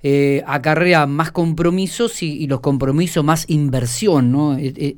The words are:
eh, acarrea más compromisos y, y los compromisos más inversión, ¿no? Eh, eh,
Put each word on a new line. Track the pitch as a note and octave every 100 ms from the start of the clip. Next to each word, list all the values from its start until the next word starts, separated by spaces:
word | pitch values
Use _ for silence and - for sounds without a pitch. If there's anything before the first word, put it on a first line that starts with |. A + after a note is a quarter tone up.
eh, | C#3+ C#3 C#3+ C#3 -
acarrea | D3 D#3 D#3 F3+ E3+ C#3+
más | C#3+ D#3+
compromisos | - E3+ D#3+ E3+ F#3 F#3+ - A#3 -
y, | E3 D3
y | D3
los | C3+
compromisos | C#3+ C#3 C3+ C#3+ F3 E3+
más | D3 D#3+ -
inversión, | D#3 C#3+ B2+ B2 - G#3 D3+ B2
¿no? | C#3 D3+ C3+
Eh, | C#3 -
eh, | C#3+